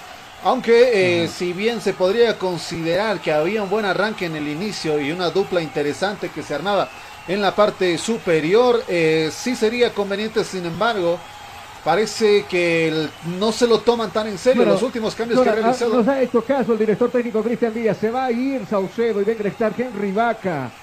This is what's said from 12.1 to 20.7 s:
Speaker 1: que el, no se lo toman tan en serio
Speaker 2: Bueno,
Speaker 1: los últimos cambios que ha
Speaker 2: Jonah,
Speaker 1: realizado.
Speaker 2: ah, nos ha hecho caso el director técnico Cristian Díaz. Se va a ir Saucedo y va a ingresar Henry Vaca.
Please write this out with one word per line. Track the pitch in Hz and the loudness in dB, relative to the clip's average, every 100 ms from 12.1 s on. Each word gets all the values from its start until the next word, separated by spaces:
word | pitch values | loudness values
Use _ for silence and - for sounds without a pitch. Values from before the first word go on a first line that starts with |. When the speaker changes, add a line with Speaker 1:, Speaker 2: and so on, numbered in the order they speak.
| - 214 208 202 | 2 4 4 2
Speaker 1:
que | 180 175 165 160 | 0 2 2 2
el, | 156 151 - 165 180 | 0 -4 -6 -8 -2
no | 220 | -2
se | - 240 | 2 4
lo | 220 | 4
toman | 233 233 214 | 4 0 0
tan | 220 220 | -2 -4
en | 196 | 0
serio | 254 240 | 2 4
Speaker 2:
Bueno, | 220 | 4
Speaker 1:
los | 196 | 4
últimos | 254 233 214 | 0 -2 -4
cambios | - 233 254 | -4 0 2
que | 240 | 4
ha | |
Speaker 2:
Jonah, | 214 | 4
Speaker 1:
realizado. | 226 247 240 | 2 2 2
Speaker 2:
ah, | 247 | 2
nos | 220 | 2
ha | 277 | 2
hecho | 254 240 | 2 0
caso | 226 277 220 | 0 0 2
el | 220 | 2
director | 214 208 240 | 2 2 2
técnico | 247 233 214 | 0 -2 -2
Cristian | 220 233 233 | -2 0 -2
Díaz. | 226 220 175 | 0 -2 0
Se | 220 | -2
va | 247 262 | -2 -2
a | |
ir | 240 269 262 190 | -2 -2 -2 -2
Saucedo | 208 185 - 233 202 | -2 -2 -2 -2 0
y | |
va | 202 | -2
a | |
ingresar | 226 202 - 214 220 | 0 -4 -2 -2 -2
Henry | 254 202 202 | -6 -4 -2
Vaca. | 196 233 - 185 147 123 | 0 0 -2 -4 -4 -6